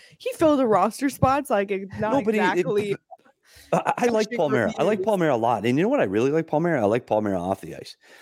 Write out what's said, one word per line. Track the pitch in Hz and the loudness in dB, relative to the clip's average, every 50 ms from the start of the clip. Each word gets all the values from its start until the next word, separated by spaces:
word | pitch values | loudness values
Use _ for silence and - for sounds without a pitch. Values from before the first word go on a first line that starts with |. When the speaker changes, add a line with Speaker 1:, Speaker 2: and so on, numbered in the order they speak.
| - - - | -20 -20 -20
Speaker 1:
"He | _ - 494 494 | _ -8 -8 -2
filled | - 349 311 294 262 | 2 4 4 4 4
the | 269 | 4
roster | 220 208 180 185 226 - - 269 277 | 4 4 4 4 2 0 -2 -4 -4
spots." | - - - 262 269 294 269 - | 0 0 2 2 2 0 -2 0
Like, | 240 202 202 202 | 0 0 0 -2
it's | 202 190 196 190 196 208 | -4 -6 -6 -10 -8 -6
not | 214 214 247 | -4 0 0
Speaker 2:
No, | 277 202 | 0 0
but | 214 220 | 0 0
he, | 202 | 2
it, | 185 180 196 | 2 0 0
Speaker 1:
exactly | 175 175 254 208 208 208 202 196 - _ _ - - _ - _ _ _ _ - - - - 165 | 0 -2 0 0 -2 -2 -2 -6 -8 _ _ -20 -20 _ -20 _ _ _ _ -20 -20 -8 -2 -2
Speaker 2:
I, | 165 - - - - | -2 0 -2 -2 0
I | 247 | 0
like | 240 226 214 214 214 | 0 2 0 -2 -2
Speaker 1:
pushing | 240 226 | -2 -2
Speaker 2:
Paul | 160 143 | 0 0
Mara. | 135 123 107 107 110 - | 2 2 0 0 0 0
I | 147 | 0
like | 190 220 | 0 0
Speaker 1:
reviews. | 190 190 | 0 0
Speaker 2:
Paul | 220 208 190 | -2 0 2
Mara | 165 151 131 | 2 2 2
a | |
lot. | 113 113 117 120 101 98 | 2 2 0 0 0 0
And | 120 123 | 0 0
you | 147 180 | 2 2
know | 226 | 0
what | 294 269 | 2 0
I | 147 | 0
really | 101 95 107 123 139 | 0 0 0 0 2
like | 147 165 160 | 0 -2 -2
Paul | - - 147 | 0 -2 0
Mara? | 170 175 165 131 | 0 0 0 2
I | 104 | 2
like | 101 110 123 - | 2 2 0 0
Paul | - 107 107 | 0 -2 0
Mara | 107 101 95 90 | 0 0 -2 -2
off | 85 92 98 - | -2 -4 -6 -6
the | - 78 - | -8 -14 -14
ice. | - - - - _ _ - - - | -14 -16 -18 -20 _ _ -20 -20 -20